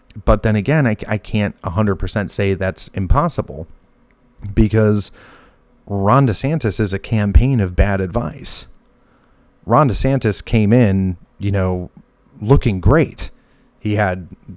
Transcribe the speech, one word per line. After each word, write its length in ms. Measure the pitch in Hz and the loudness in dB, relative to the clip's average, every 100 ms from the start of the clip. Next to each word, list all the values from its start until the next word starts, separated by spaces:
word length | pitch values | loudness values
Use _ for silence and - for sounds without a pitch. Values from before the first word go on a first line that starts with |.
| - 104 | -20 -4
But 180 | - 104 | 0 2
then 140 | 113 107 | 2 0
again, 300 | 98 156 127 | 0 0 0
I, 100 | 107 - | -2 -4
I 120 | 107 | -6
can't 380 | - 107 101 - | -4 -2 -2 -4
a 80 | 95 | -6
hundred 260 | 87 104 92 | -2 0 0
percent 340 | - 110 92 | -2 -4 -4
say 240 | - 98 | -2 -2
that's 340 | 92 95 90 - | -2 -4 -6 -10
impossible, 800 | - 92 139 160 - - 71 - - _ _ _ _ _ - 101 | -6 0 0 0 -4 -8 -10 -14 -18 _ _ _ _ _ -18 -2
because 580 | 98 110 110 107 104 - - - - _ _ _ _ - | 2 4 4 2 2 -4 -14 -20 -20 _ _ _ _ -8
Ron 400 | 101 101 131 131 | -2 2 4 4
DeSantis 520 | 95 135 160 110 92 | 0 -2 -2 -2 -2
is 120 | 104 | -2
a 60 | 95 | -4
campaign 640 | - 110 104 - 135 127 | -2 -2 4 4 4 2
of 160 | 92 90 | 0 0
bad 240 | 98 98 | 0 0
advice. 680 | 92 113 135 - - - - - _ _ _ _ _ _ _ _ | -4 -4 -6 -10 -12 -12 -14 -20 _ _ _ _ _ _ _ _
Ron 240 | - 123 143 | 0 2 2
DeSantis 560 | 98 135 139 110 - | 2 0 0 0 -4
came 280 | - 113 104 | 0 2 4
in, 440 | 123 107 95 92 90 - - | 4 4 2 -2 -4 -12 -8
you 120 | 101 | -4
know, 400 | 98 92 92 90 - _ _ _ - | -2 -2 -4 -8 -14 _ _ _ -6
looking 400 | 104 143 123 95 | 2 2 2 0
great. 500 | 95 156 143 - - - _ _ _ _ | 2 4 2 -4 -14 -16 _ _ _ _
He 160 | 107 104 | -4 -2
had 320 | 98 92 85 - - | -2 -4 -10 -18 -20